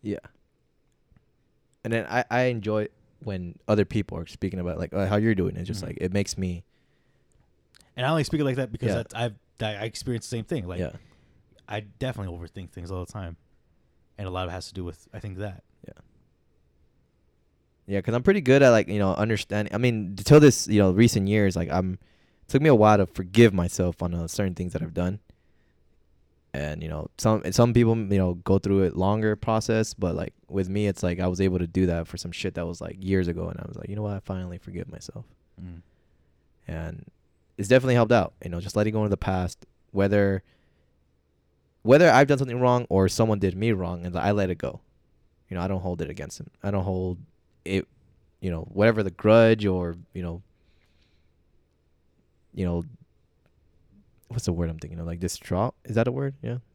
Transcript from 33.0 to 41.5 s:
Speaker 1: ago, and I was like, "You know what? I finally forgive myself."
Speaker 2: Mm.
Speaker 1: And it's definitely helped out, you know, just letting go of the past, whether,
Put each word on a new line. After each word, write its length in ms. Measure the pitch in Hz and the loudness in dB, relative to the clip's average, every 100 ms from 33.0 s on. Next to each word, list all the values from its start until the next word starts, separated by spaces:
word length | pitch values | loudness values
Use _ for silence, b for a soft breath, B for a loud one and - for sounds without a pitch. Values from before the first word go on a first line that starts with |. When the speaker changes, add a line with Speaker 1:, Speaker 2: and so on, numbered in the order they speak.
| 95 95 87 | 0 0 0
Speaker 1:
ago, 220 | 85 85 | -2 -6
and 100 | 82 | -8
I 60 | - | -12
was 80 | - | -14
like, 140 | 50 | -10
"You 60 | 104 | -8
know 80 | |
what? 100 | 104 | -6
I 60 | 98 | -8
finally 380 | - 92 90 90 | -8 -10 -10 -12
forgive 320 | - 90 - | -12 -12 -12
myself." 360 | - - - 117 _ _ - | -14 -16 -18 -20 _ _ -18
Speaker 2:
Mm. 200 | 90 85 _ _ _ _ _ _ _ _ - | -16 -16 _ _ _ _ _ _ _ _ -12
Speaker 1:
And 380 | 80 80 85 - _ _ _ _ - | -10 -10 -12 -18 _ _ _ _ -10
it's 100 | 98 | 2
definitely 280 | 127 131 123 | 4 4 2
helped 160 | 110 | 4
out, 220 | 120 85 _ | 4 2 _
you 60 | 87 | -10
know, 100 | 87 | -8
just 160 | 98 - | -4 -2
letting 180 | 107 | 0
go 100 | 107 | 0
of 60 | 107 | -2
the 80 | 101 | -2
past, 480 | - 92 90 - - _ _ | -2 -2 -4 -8 -20 _ _
whether, 520 | 98 98 104 98 95 _ _ _ _ _ _ _ _ _ _ _ | -2 2 4 2 0 _ _ _ _ _ _ _ _ _ _ _